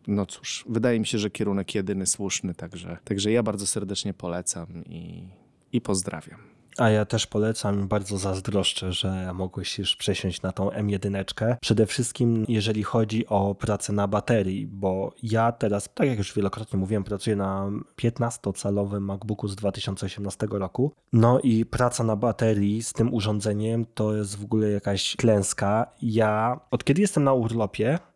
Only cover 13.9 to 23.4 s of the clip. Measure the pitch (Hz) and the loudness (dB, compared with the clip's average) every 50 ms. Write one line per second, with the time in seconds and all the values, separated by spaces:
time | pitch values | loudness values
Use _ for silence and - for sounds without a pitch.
13.9 | 104 104 101 98 95 90 - - 120 110 98 92 95 101 104 104 98 98 98 95 | 0 0 0 2 0 0 2 2 2 2 2 2 -2 -4 -6 -8 -6 -4 -2 -2
14.9 | 92 95 98 - - - - 110 110 113 113 120 117 - - 104 101 101 - - | 0 0 -2 -4 -6 -8 -4 0 2 2 2 2 2 0 0 0 0 0 -2 -4
15.9 | - - 185 139 123 101 98 - - 107 98 95 - - 110 - - 95 95 95 | -2 0 0 2 2 0 -2 -2 -2 0 0 0 -2 -4 -8 -4 -2 -2 0 0
16.9 | 110 104 95 - 104 98 - 110 107 101 98 95 95 98 98 98 101 - - _ | 0 -2 -2 -2 -6 -4 -2 0 0 0 0 -2 -2 -4 -4 -4 -6 -8 -10 _
17.9 | _ - - 117 117 - 117 117 - - - 101 95 - - 101 101 101 101 101 | _ -2 -2 -2 0 0 -2 -4 -4 -4 -6 -6 -4 -4 -2 -2 0 0 0 0
18.9 | 104 101 98 98 98 95 107 107 107 - - 101 98 98 107 101 95 - - - | -2 -4 -4 -4 -6 -6 -4 -6 -4 -4 -4 -6 -4 -2 -2 -4 -2 -4 -4 -6
19.9 | 98 - - 95 - - 101 95 - - 113 98 101 101 98 90 - - 127 151 | -6 -4 -6 -8 -6 -6 -8 -6 -6 -4 -4 -2 -2 -2 -4 -4 -2 0 0 0
20.9 | - _ _ _ - 113 113 120 127 135 - 127 113 110 117 - - - 123 120 | -2 _ _ _ 6 6 8 8 6 6 4 4 4 2 2 0 0 0 2 2
21.9 | - - 117 110 107 101 123 120 104 - 120 110 110 101 101 101 104 113 113 - | 2 0 0 0 0 2 2 0 0 2 2 2 4 4 2 2 0 -2 -4 -4
22.9 | - - 113 120 120 113 98 107 107 104 | 0 0 0 2 2 0 0 0 0 0